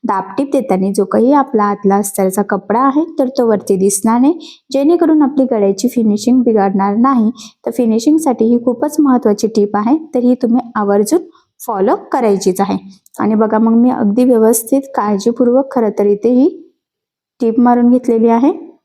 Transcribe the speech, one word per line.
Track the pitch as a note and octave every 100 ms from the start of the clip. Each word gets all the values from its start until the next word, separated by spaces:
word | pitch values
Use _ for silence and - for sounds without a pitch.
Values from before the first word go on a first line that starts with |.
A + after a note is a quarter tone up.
दाबटीप | A#3 G3 F#3 - C#4
देताना | C#4 A3 F#3+ F#3+ G3+
जो | F#3+
काही | G#3+ A#3
आपला | C#4+ C4+ G#3+
आतला | G#3 G3+ G3 G3
अस्तरचा | G3+ - F#3+ F#3+
कपडा | G3+ G3 - G#3
आहे, | C4+ C#4 E4 D#4
तर | B3+ C4
तो | A#3
वरती | G#3 - F#3+
दिसणार | G3 G3+ A3 A#3
नाही, | C4+ E4+ - - _
जेणेकरून | C4+ C#4+ F4 E4 D#4
आपली | C#4 - C4
गळ्याची | A3+ G3 G3 A#3+
फिनिशिंग | B3 A3 G#3 A#3+ B3+
बिघडणार | A#3+ A3 G3 G3 G3 G3+
नाही. | C4 C4 A3 - - _ -
तर |
फिनिशिंगसाठी | A#3 A#3 A3 C4 D#4 D#4 A#3+ A3+
ही | A#3+ A#3+
खूपच | A#3 D4 D4+
महत्त्वाची | C#4+ B3 A#3 G#3 G#3+
टीप | A3 G3+ G#3
आहे, | G#3+ D#4 D#4+
तर | B3
ही | B3 B3+
तुम्ही | A#3+ A#3+ A#3 A3
आवर्जून | G3+ G3+ G#3 F4+ - _ _ _
फॉलो | - G3+ G3 F4 -
करायचीच | C#4 A3+ G3 G3 F#3
आहे. | F#3+ F#3+ - - _ -
आणि | G#3+ G#3+
बघा, | G#3+ A3
मग | A3+
मी | A3+ B3
अगदी | - G#3 A3
व्यवस्थित | B3+ A#3 A3 A#3 - C#4 C4+ -
काळजीपूर्वक | G#3 G3+ A3 A#3+ A#3+ B3+ C4+
खरं | B3+ A3 G#3
तर | G#3
इथे | G3+ A3+
ही | B3 D4+ - - _ _ _ _ _ _ _
टीप | A3+ A3+
मारून | A#3+ A#3+ A#3+
घेतलेली | B3 B3 A3+ A#3
आहे. | A3+ C#4 - - _